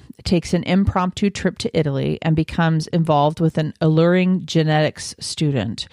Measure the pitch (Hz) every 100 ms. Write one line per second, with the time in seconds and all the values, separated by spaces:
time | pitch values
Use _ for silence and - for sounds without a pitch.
0 | - - - 180 - 175 - 185 196 196
1 | 185 - 202 - 185 - - - 151 135
2 | 139 156 165 160 160 - 165 160 156 175
3 | 160 147 147 156 160 160 156 - 160 156
4 | 170 180 185 185 156 165 156 151 151 -
5 | - - - - 156 135 98 101 -